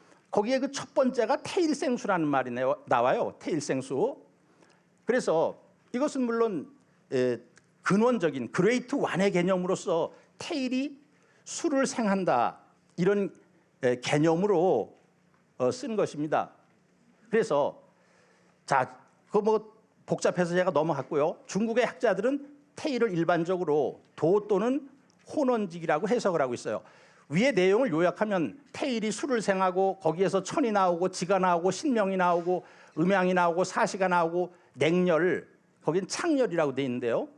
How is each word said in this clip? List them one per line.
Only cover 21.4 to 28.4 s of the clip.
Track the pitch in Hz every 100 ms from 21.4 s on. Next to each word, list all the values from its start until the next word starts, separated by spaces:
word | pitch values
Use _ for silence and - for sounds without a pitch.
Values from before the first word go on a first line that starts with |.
| -
중국의 | 185 226 226
학자들은 | 226 - 226 185 233 285 - - _
태일을 | - 311 240 233 165
일반적으로 | 165 175 170 185 165 147 117 - _ -
도 | 151 202 208
또는 | 190 233 277 - - _ _ -
혼원직이라고 | 311 254 233 196 170 160 156 190
해석을 | 233 202 165
하고 | 131
있어요. | 120 123 104 - - - _ -
위의 | 156 269
내용을 | 185 185 208 262
요약하면 | 151 175 175 214 190